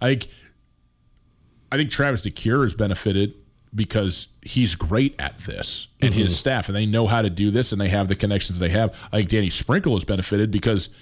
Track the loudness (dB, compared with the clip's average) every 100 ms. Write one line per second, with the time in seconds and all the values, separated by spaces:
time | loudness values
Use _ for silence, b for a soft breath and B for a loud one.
0 | 0 0 -4 B B _ _ _ _ _
1 | _ _ _ _ _ _ _ -2 0 0
2 | 0 0 -4 -4 0 2 2 0 -2 0
3 | 0 2 0 -4 -20 _ _ -4 -2 0
4 | 0 -2 -8 _ -4 0 0 0 0 2
5 | 0 -2 -8 -10 -12 -8 -8 -8 -12 -2
6 | 2 2 2 0 0 -2 -2 -2 0 2
7 | 2 2 0 0 2 2 0 0 0 2
8 | 0 0 0 0 -2 -2 0 2 0 B
9 | B -2 0 0 0 -2 0 0 2 0
10 | 0 -4 0 0 0 0 0 0 -2 B